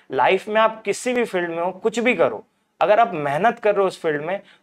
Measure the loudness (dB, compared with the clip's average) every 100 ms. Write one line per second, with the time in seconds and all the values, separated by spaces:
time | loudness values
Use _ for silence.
0 | -6 0 2 2 0 2 2 0 -6 -4
1 | -2 -2 -2 -2 -4 -4 -6 -4 -4 -2
2 | 0 2 2 0 -14 _ _ -2 2 4
3 | 2 0 -2 0 0 0 0 2 0 -2
4 | -2 -2 -4 -8 -10 _